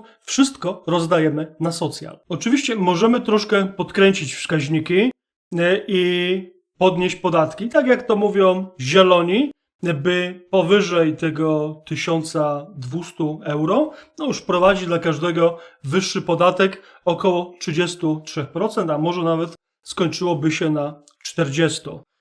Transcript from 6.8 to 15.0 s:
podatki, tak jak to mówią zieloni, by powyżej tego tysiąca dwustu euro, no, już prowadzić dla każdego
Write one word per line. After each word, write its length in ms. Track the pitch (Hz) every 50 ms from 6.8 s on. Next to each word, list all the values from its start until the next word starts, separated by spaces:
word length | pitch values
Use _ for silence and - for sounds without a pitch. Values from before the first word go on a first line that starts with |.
| 185 190 170 175 180 180 -
podatki, 540 | - - 180 160 160 156 156 - - 214 233
tak 180 | - 311 254
jak 160 | 254 247 - -
to 120 | - 214
mówią 520 | 202 208 202 185 202 190 185 185 185 190 - - -
zieloni, 720 | 127 127 156 196 185 185 180 170 170 170 190 240 294 294 - - _ _ _ _ -
by 640 | 170 160 139 143 180 180 180 180 180 180 - - _
powyżej 680 | 190 190 170 170 202 208 185 170 175 165 160 156 -
tego 680 | - 165 160 139 151 160 156 156 151 151 156 156 156 _
tysiąca 840 | - 156 - - 175 165 160 156 160 - 160 147 147 147 143 147 - -
dwustu 640 | 143 123 123 143 175 165 - - - 160 151 156 156 -
euro, 460 | 151 147 151 156 160 208 269 311 311 - - - _ _ -
no, 60 | 302
już 140 | 262 - -
prowadzić 440 | - - 180 175 185 196 196 185 185
dla 140 | 170 170
każdego 580 | 165